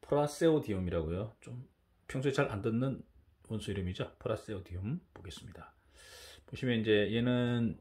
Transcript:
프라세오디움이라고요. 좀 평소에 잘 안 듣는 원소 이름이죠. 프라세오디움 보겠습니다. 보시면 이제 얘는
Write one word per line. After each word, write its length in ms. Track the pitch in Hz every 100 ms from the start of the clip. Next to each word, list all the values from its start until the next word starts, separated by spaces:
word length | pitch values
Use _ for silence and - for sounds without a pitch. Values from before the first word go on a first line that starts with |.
프라세오디움이라고요. 1300 | - 143 147 - 165 156 120 95 90 85 78 87 110 -
좀 260 | - 123 131 _ _ _ _
평소에 240 | 135 135
잘 180 | 135 139
안 100 | 107
듣는 400 | 117 113 135 127 - - _ _ -
원소 240 | 110 -
이름이죠. 400 | 98 90 92 - -
프라세오디움 800 | - 110 - 101 90 90 101 170 -
보겠습니다. 600 | - - - - - - _ _ - - - - - -
보시면 320 | - 131 120
이제 340 | 110 104 101
얘는 680 | 113 123 123 120 120 117 -